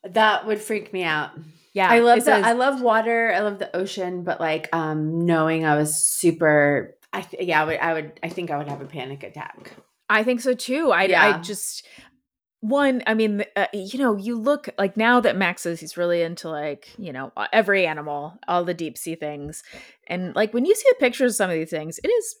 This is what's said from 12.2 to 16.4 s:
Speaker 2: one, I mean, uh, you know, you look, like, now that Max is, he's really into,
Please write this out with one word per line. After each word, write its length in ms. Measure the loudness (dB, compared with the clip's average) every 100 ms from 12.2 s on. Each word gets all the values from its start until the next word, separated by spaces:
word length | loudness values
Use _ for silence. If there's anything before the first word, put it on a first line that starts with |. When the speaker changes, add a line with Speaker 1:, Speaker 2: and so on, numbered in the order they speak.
| _ _ _ _
Speaker 2:
one, 420 | 0 2 4 2 0
I 80 | 2
mean, 280 | 2 0 -2 -2
uh, 100 | -2
you 240 | -4 -8 0
know, 180 | 0 0
you 220 | -2 -2
look, 320 | 0 0 -2 -4
like, 200 | -2 2
now 220 | 4 4
that 140 | 4 2
Max 280 | 0 -2 -6
is, 140 | -6
he's 180 | -10 -4
really 240 | 0 0
into, 260 | 0 -4